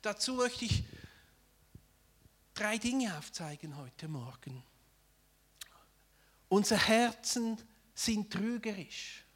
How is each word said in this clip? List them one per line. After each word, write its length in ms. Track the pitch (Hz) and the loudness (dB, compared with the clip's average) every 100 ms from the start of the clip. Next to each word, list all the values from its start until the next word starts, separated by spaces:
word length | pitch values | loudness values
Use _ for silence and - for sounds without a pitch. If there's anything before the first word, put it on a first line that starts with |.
Dazu 320 | 214 202 - 254 | -4 -2 -2 2
möchte 300 | 247 - 233 | 0 0 0
ich 180 | - - - - - - _ _ _ _ - _ _ _ _ - _ _ | 0 0 -10 -18 -20 -20 _ _ _ _ -20 _ _ _ _ -20 _ _
drei 240 | - 208 220 | -2 0 2
Dinge 400 | 233 262 233 160 | 2 2 0 -2
aufzeigen 600 | - - 160 147 160 143 | -8 -8 -8 -8 -10 -10
heute 300 | 131 - 160 | -12 -10 -8
Morgen. 540 | 147 120 - - 131 - _ _ _ _ _ _ _ _ _ - - _ _ _ _ _ _ _ | -6 -8 -12 -12 -14 -16 _ _ _ _ _ _ _ _ _ -20 -20 _ _ _ _ _ _ _
Unsere 380 | 196 208 208 - | 4 6 6 6
Herzen 720 | 226 240 - - 247 226 220 - _ _ - | 6 4 0 -4 -2 -2 -4 -10 _ _ -4
sind 360 | - 214 208 | 0 0 -2
trügerisch. 920 | 180 214 240 226 196 156 - - - - | -2 -2 -2 -4 -6 -8 -10 -12 -14 -20